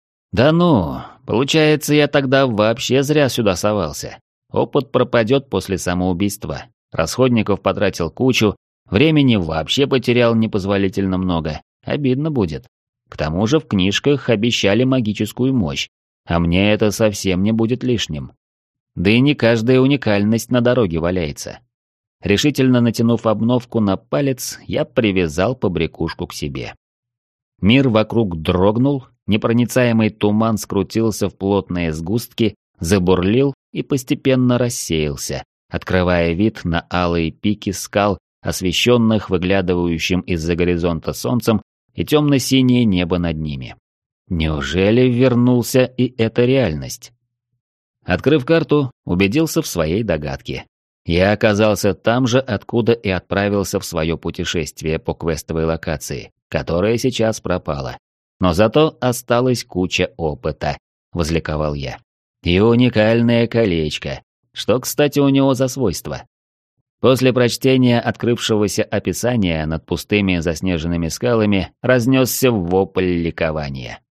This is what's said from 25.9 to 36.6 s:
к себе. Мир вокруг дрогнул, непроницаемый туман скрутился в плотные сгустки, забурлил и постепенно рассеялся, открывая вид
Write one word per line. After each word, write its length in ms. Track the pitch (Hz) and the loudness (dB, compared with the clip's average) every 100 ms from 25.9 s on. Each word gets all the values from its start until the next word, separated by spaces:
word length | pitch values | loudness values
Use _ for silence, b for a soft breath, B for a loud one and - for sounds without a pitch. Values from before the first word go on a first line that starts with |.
| - 85 - 87 | -4 -8 -6 -10
к 60 | |
себе. 420 | - 73 65 57 - _ _ _ _ _ _ _ - | -8 -10 -8 -12 -16 _ _ _ _ _ _ _ -2
Мир 280 | 95 131 135 | 4 4 4
вокруг 520 | 110 107 110 104 82 | 2 2 0 -2 -2
дрогнул, 640 | 80 87 98 110 139 139 - _ - | 0 2 2 2 0 -2 -6 _ -2
непроницаемый 840 | 107 117 117 117 131 120 113 110 | -2 2 0 2 2 2 2 2
туман 480 | - 104 107 113 107 | 0 0 2 0 -2
скрутился 720 | - 98 92 113 113 98 98 | -2 -2 -2 0 -2 -2 -4
в 80 | - | -4
плотные 560 | 98 101 87 87 82 | 0 0 -2 -4 -2
сгустки, 600 | 78 82 117 - - 107 - _ - | -4 -4 -4 -4 -2 -2 -2 _ -8
забурлил 720 | 82 101 90 92 92 120 139 - _ | 0 2 4 2 2 2 0 -2 _
и 120 | 160 | -8
постепенно 760 | - 139 - 151 135 127 123 120 | -4 -4 -2 -2 0 2 2 2
рассеялся, 840 | 120 - - 80 76 69 - 67 - _ _ | -2 -4 -4 -2 -2 -4 -8 -10 -12 _ _
открывая 640 | 90 - 92 90 87 85 | -8 -2 0 2 2 0
вид 280 | 85 107 - | 0 -2 -2